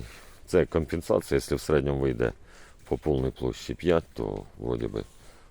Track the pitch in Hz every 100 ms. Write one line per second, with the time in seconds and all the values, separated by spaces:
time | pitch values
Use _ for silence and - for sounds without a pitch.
0 | 58 - - - - 92 76 82 78 85
1 | - 104 - 69 - 69 - 76 69 69
2 | 67 58 58 - - - - - - 67
3 | - 69 65 - 64 57 - 60 82 82
4 | - - 53 50 50 - 58 60 55 52
5 | 50 - - - -